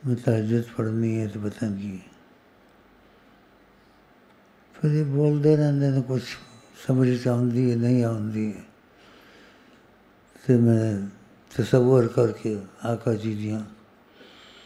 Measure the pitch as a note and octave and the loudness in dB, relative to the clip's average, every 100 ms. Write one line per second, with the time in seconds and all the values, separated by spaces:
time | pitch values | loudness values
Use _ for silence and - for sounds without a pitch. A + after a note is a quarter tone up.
0 | C3+ A#2+ - A2+ G#2+ A#2 A#2 - A2 A2 | -2 -2 0 0 0 -2 -2 -6 -4 -2
1 | A2+ A2 G#2+ G#2 G#2 G2+ A2+ G2 G2+ F#2 | -2 -2 -6 -6 -10 -6 -6 -6 -8 -12
2 | - - _ _ _ _ _ _ _ _ | -16 -20 _ _ _ _ _ _ _ _
3 | _ _ _ _ _ _ _ _ _ _ | _ _ _ _ _ _ _ _ _ _
4 | _ _ _ _ _ _ _ - D#3 D3 | _ _ _ _ _ _ _ -4 -2 0
5 | D3+ C#3 D3+ D3+ D3 D3+ D3+ C#3+ C#3 C3+ | 0 2 2 2 4 4 4 2 2 0
6 | B2 B2+ - - - - - - - C3 | 0 -4 -4 -14 -18 -20 -20 -20 -2 2
7 | B2+ B2 B2+ A#2+ B2 A#2+ B2+ A#2 A#2+ B2+ | 2 2 0 0 0 2 0 2 2 2
8 | A#2 A2+ G#2+ G#2+ G#2+ F#2+ - _ _ _ | 2 -2 -4 -4 -4 -6 -16 _ _ _
9 | - - - - - - - - _ _ | -20 -20 -20 -20 -20 -20 -20 -20 _ _
10 | _ _ _ - - B2 A#2 A2+ A2 G2+ | _ _ _ -20 2 4 4 4 0 -4
11 | G2+ - - - _ - A2 C3 B2 C3 | -8 -14 -20 -20 _ -6 2 4 6 4
12 | A2+ - A#2 G#2 A#2 G#2+ F#2+ - A#2+ A#2 | 4 2 0 0 -6 -6 -10 -10 -6 -4
13 | B2 A2 G#2+ G#2+ G#2+ A2 G#2 - - _ | -2 -2 -4 -6 -6 -8 -10 -18 -20 _
14 | _ - - - - - | _ -20 -20 -20 -20 -20